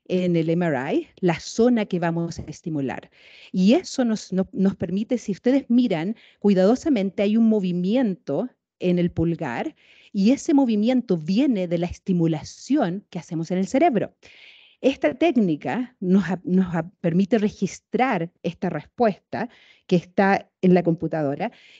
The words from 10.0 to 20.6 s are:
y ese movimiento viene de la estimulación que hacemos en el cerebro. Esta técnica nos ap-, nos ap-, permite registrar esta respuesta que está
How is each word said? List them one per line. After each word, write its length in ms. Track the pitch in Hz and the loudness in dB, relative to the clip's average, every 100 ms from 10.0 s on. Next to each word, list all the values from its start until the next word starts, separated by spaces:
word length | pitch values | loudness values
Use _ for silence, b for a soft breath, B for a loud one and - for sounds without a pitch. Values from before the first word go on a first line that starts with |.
| b | b
y 200 | 208 196 | 0 2
ese 200 | 277 - | 2 2
movimiento 640 | 285 262 208 220 254 240 175 | 2 2 2 0 0 0 -2
viene 520 | 151 196 294 214 180 | 0 0 2 0 -2
de 100 | 170 | -2
la 80 | 175 | -4
estimulación 1200 | - - 175 165 156 - - - 294 190 190 - | -6 -4 0 0 -2 -6 -14 -2 0 0 -4 -10
que 100 | 180 | -14
hacemos 320 | - 160 165 | -10 -8 -4
en 60 | 185 | -2
el 100 | 190 | -2
cerebro. 480 | 262 339 214 - - B B B B B B | 2 2 2 -2 -8 B B B B B B
Esta 340 | 254 269 302 | -2 0 -2
técnica 800 | - 330 254 190 147 135 175 247 _ | 0 2 2 0 0 -4 -6 -6 _
nos 280 | 185 190 165 | 0 2 2
ap-, 160 | 180 | -4
nos 300 | - 185 180 | 0 0 0
ap-, 180 | 165 165 - | -2 -6 -6
permite 380 | 196 175 196 220 | -2 0 0 0
registrar 960 | 202 - 190 - _ 214 262 196 165 - | 0 -4 -8 -8 _ -2 0 0 -4 -8
esta 260 | - - 180 | -10 -6 -6
respuesta 800 | 156 - - 233 170 _ 120 240 b b b - | -6 -8 -2 0 -2 _ -8 -8 b b b -2
que 80 | |
está 560 | 180 - - 196 196 - _ | -2 0 0 2 2 -2 _